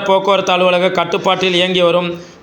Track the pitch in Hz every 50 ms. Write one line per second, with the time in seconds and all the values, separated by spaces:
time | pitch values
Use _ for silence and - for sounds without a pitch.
0 | 196 196 190 190 190 196 196 185 185 196 185 180 180 185 180 175 180 185 185 180
1 | 170 170 - 196 - 190 185 180 185 190 180 175 180 185 185 180 180 170 170 175
2 | 180 175 175 170 170 - - -